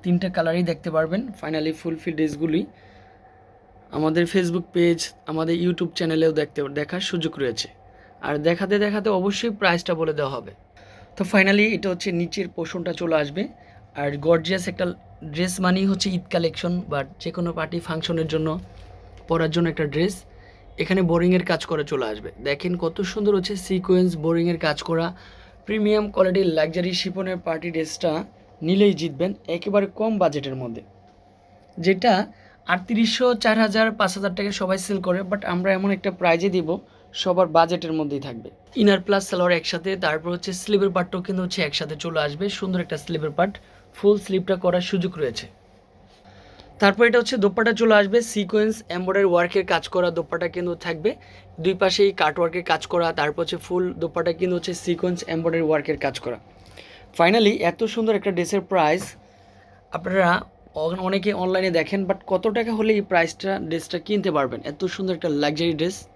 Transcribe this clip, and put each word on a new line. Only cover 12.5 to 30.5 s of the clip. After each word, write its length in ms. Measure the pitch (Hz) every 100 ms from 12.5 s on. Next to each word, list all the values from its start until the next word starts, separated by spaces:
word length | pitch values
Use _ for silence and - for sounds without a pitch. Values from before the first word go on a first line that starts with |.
| - 165 185 175
চলে 240 | 165 175 160
আসবে। 320 | 143 156 233 - - - -
আর 220 | - 143 143
গর্জিয়াস 520 | 151 165 160 190 185
একটা 180 | 175 180 175 - -
ড্রেস 360 | 160 151 180 185
মানেই 260 | 180 185 196
হচ্ছে 200 | 190 196
ঈদ 140 | 180 -
কালেকশন 520 | 175 165 - 175 180 -
বা 160 | 143 135 -
যে 100 | 170
কোনো 220 | 175 175
পার্টি 260 | 165 156 170
ফাংশনের 480 | 170 175 175 165 160
জন্য 320 | 156 156 175 - - - - - - -
পরার 220 | 165 160
জন্য 180 | 165 170
একটা 180 | 151 147
ড্রেস। 380 | 147 185 185 - - - - - -
এখানে 240 | 170 190
বোরিংয়ের 420 | 175 170 180 185
কাজ 160 | 180 160 -
করা 120 | 156
চলে 240 | 147 143 113
আসবে। 180 | 107 104 - 131
দেখেন 280 | 143 180 175
কত 240 | 165 170 185
সুন্দর 240 | 220 208 196
হচ্ছে 180 | 185 196
সিকোয়েন্স 600 | - 185 190 185 185 165
বোরিংয়ের 420 | 156 170 170 165
কাজ 240 | 156 147
করা, 240 | - 165 170 180 - - - - -
প্রিমিয়াম 440 | 214 208 214 208
কোয়ালিটির 360 | - 190 185 185
লাক্সারি 460 | 160 160 170 180
শিফনের 440 | 180 190 185 185 185
পার্টি 340 | 170 160 170
ড্রেসটা 540 | 160 160 - 170 156 202 - - -
নিলেই 320 | 160 190 202
জিতবেন 400 | 160 165 135 180 202 -
একেবারে 380 | 170 208 202 196
কম 320 | - 220 208
বাজেটের 380 | 170 147 139